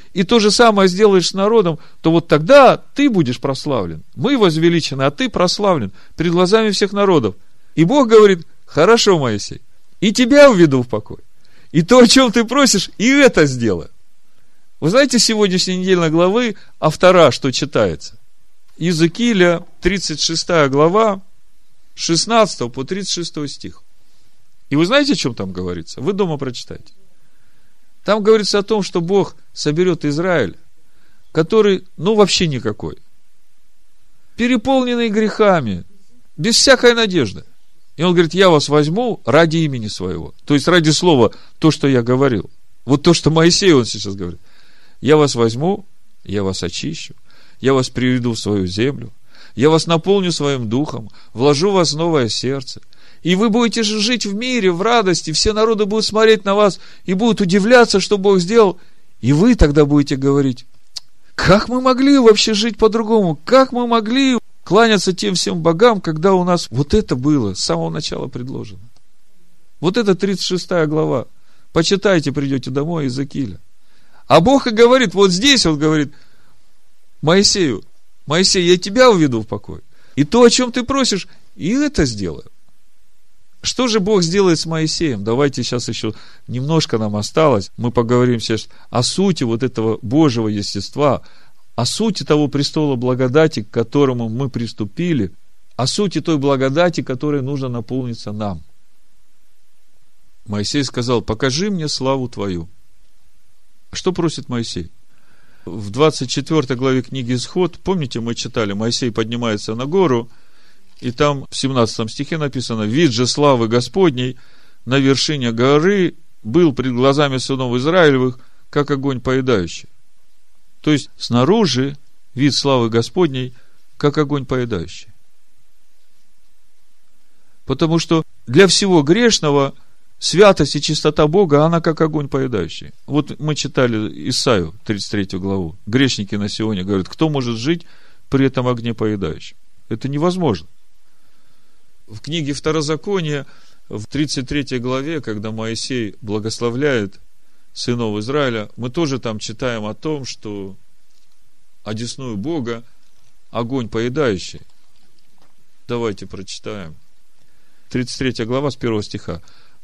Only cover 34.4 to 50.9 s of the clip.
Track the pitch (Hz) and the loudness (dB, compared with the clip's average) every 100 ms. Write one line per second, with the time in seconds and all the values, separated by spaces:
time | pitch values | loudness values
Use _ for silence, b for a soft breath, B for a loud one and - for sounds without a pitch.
34.4 | 240 247 254 269 247 240 233 208 214 - | 0 2 2 2 2 0 0 2 0 4
35.4 | 214 175 117 90 - - - - - - | 4 4 2 -4 -8 -16 -18 -18 -14 -4
36.4 | 180 226 - 254 240 233 220 180 110 - | 0 4 6 6 6 4 2 2 0 -2
37.4 | - - - - - - 175 175 165 175 | -14 -16 -18 -18 -14 -2 2 4 4 6
38.4 | 190 151 - 147 147 185 247 180 - 143 | 6 6 4 4 4 2 -2 -2 2 4
39.4 | 170 160 156 131 107 - 92 82 - - | 4 4 0 -2 -6 -6 -6 -6 -8 -10
40.4 | - 147 147 175 156 147 180 143 104 B | 0 2 4 4 4 4 4 6 4 B
41.4 | B - 160 - 143 127 117 127 139 110 | B 0 2 4 2 2 2 2 2 2
42.4 | - - - - - 139 175 160 143 160 | -4 -12 -18 -14 -10 -2 4 4 4 4
43.4 | 165 170 196 143 113 107 101 98 87 82 | 4 4 6 6 4 -4 -8 -8 -8 -10
44.4 | b b b b b b 120 151 143 123 | b b b b b b 4 6 6 4
45.4 | 117 117 165 202 - - - - - 101 | 0 2 -2 -2 -6 -16 -18 -16 -6 -2
46.4 | 95 95 85 - 135 160 - - - b | -2 -2 -6 -6 -8 -8 -12 -16 -18 b
47.4 | b b 127 135 131 - 127 127 120 110 | b b 2 2 2 0 0 0 0 -2
48.4 | 98 104 92 92 131 135 120 - - b | 0 0 0 0 -2 -2 -10 -16 -18 b
49.4 | b - 143 160 165 165 185 202 180 156 | b 2 4 4 2 0 2 2 2 0
50.4 | 143 135 113 123 147 | -2 -2 -2 -2 -2